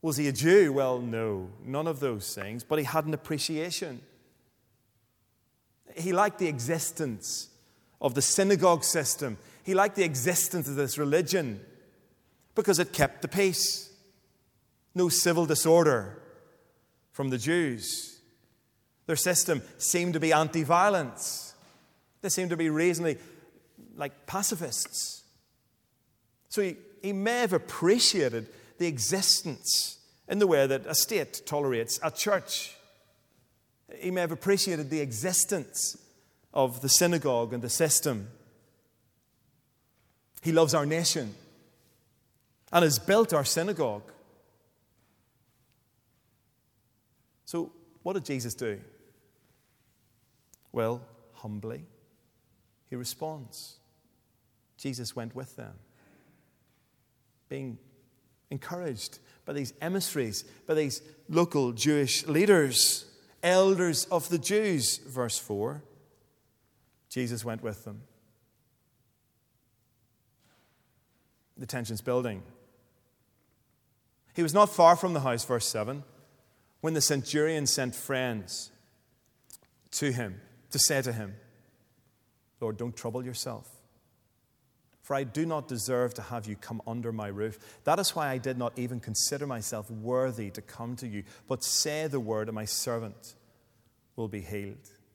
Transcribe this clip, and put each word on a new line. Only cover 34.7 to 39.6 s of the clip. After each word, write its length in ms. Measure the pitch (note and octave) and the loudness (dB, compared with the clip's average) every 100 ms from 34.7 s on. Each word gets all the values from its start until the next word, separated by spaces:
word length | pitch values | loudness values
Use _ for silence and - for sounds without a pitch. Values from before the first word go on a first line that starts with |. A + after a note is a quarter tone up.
| E3+ C#3+ | -2 -2
the 120 | D#3 | -4
existence 960 | C#3+ A2 D#3+ F3+ - G3 C3+ - - - _ _ _ _ _ | -4 -4 -2 0 0 -2 -4 -4 -4 -6 _ _ _ _ _
of 260 | - C3 A#2+ | 0 0 0
the 80 | C3+ | 2
synagogue 640 | - F3 F3 C#3+ A#2+ A#2 | 4 6 2 2 0 0
and 80 | A#2+ | -4
the 80 | A#2 | -4
system. 600 | - D#3+ - D3+ A#2 G2+ - - _ _ _ _ _ _ _ _ _ _ _ | 2 4 4 2 -4 -6 -16 -20 _ _ _ _ _ _ _ _ _ _ _